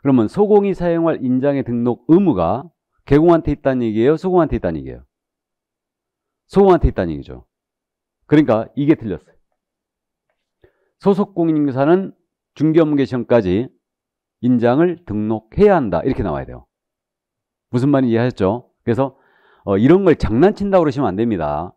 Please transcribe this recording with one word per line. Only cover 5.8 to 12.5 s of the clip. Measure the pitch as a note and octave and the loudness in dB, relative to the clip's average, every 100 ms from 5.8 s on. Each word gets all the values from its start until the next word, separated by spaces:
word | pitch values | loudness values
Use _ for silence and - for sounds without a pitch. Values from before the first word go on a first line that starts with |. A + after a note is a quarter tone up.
| _ _ _ _ _ _ _ | _ _ _ _ _ _ _
소공한테 | F#3 G3 E3+ C3 | 2 4 4 0
있다는 | - F2+ | -2 -6
얘기죠. | D2 C2+ B1+ _ _ _ _ _ _ _ _ _ | -6 -12 -20 _ _ _ _ _ _ _ _ _
그러니까 | D3+ C#3+ A2 A2 - | 2 2 -2 -2 -4
이게 | C#3+ D#3 | 0 0
틀렸어요. | A2 E2 _ _ _ _ _ _ _ _ _ _ _ _ _ _ _ _ _ _ | -2 -10 _ _ _ _ _ _ _ _ _ _ _ _ _ _ _ _ _ _
소속 | G3 G3 G3+ - | -2 0 -2 -2
공인인증서는 | E3 D#3 D3 B2+ C#3+ F3+ F#3+ _ _ _ _ | -2 0 -2 0 0 0 -2 _ _ _ _